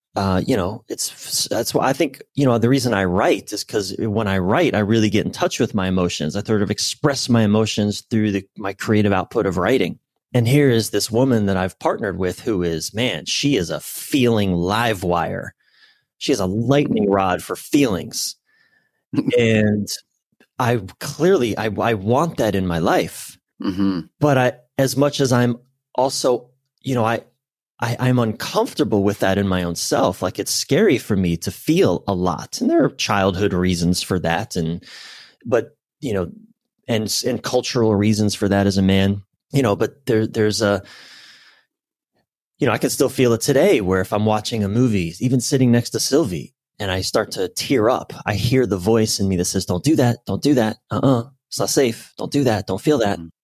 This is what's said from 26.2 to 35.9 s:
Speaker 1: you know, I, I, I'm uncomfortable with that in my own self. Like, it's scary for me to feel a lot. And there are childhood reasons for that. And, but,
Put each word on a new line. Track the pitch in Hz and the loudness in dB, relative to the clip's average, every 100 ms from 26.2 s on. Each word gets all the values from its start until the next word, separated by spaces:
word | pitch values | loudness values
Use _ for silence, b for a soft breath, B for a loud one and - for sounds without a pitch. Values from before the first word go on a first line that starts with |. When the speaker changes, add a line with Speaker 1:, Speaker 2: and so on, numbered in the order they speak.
| 139 123 - _ _ _ | 0 0 -4 _ _ _
Speaker 1:
you | 131 | -4
know, | 123 | 0
I, | 110 117 - _ _ _ _ - | 0 -2 -6 _ _ _ _ -6
I, | 113 123 | -4 0
I'm | 127 123 | 2 2
uncomfortable | 113 104 - 196 233 - 117 104 | 0 -2 -4 -2 -2 -2 0 2
with | 98 98 | 2 0
that | 98 95 | 0 2
in | 98 | 0
my | 90 | 0
own | 87 85 | -2 -4
self. | - 147 98 95 | -2 0 0 0
Like, | 90 - | -4 -4
it's | - | -6
scary | - - 143 214 127 | -4 0 2 2 2
for | - 98 | 0 0
me | 90 82 | 0 -2
to | - | -4
feel | - - 165 139 85 - | -6 0 2 2 0 -2
a | |
lot. | 92 90 80 - - | -2 -2 -4 -6 -4
And | 233 | 0
there | 339 | 2
are | - | 0
childhood | - - 104 95 90 101 | -2 -2 0 2 2 0
reasons | 92 92 87 85 90 | 0 0 2 0 0
for | - 92 | -2 -2
that. | 82 85 113 - | -2 -2 -4 -4
And, | 80 87 - B B B B B 117 | -4 -6 -12 B B B B B -2
but, | 117 - _ _ | -2 -2 _ _